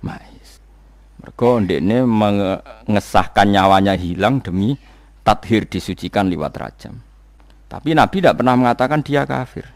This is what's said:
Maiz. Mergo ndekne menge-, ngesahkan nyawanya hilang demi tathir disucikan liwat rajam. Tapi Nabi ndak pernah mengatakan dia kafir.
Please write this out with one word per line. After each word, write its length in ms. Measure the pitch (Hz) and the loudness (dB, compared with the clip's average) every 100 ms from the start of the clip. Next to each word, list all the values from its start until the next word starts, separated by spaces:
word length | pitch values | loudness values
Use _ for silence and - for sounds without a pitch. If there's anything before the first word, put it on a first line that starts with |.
| 50 | -10
Maiz. 560 | - - - - - - - _ - _ - - | -12 -18 -20 -20 -20 -20 -20 _ -20 _ -20 -20
Mergo 320 | - 120 120 | -2 2 2
ndekne 480 | 95 80 85 117 127 | 0 0 0 0 0
menge-, 560 | 110 104 101 95 95 - 117 - | 2 2 0 -2 -4 -8 -20 -4
ngesahkan 640 | 104 - 107 95 - 101 | -4 0 0 0 2 4
nyawanya 480 | 101 95 95 98 95 | 4 4 4 4 0
hilang 480 | 87 87 101 135 - | -2 -2 0 0 -2
demi 320 | 90 101 143 - - - - - | -2 -2 -2 -8 -20 -20 -6 0
tathir 400 | 104 - 110 - | 0 2 0 0
disucikan 640 | 95 - 92 90 101 95 | -6 -6 -8 -4 -2 -2
liwat 240 | 85 73 | -2 -6
rajam. 400 | - 64 - - - - - - _ - - - | -8 -14 -14 -20 -20 -20 -20 -20 _ -20 -20 -16
Tapi 320 | - 143 156 | -10 -2 2
Nabi 240 | 113 196 | 2 2
ndak 160 | 180 - | 0 2
pernah 240 | 123 123 | 2 4
mengatakan 400 | 123 117 127 151 | 2 2 0 -2
dia 240 | 139 143 139 | -2 -2 -2
kafir. 400 | 131 127 - - | -6 -8 -12 -16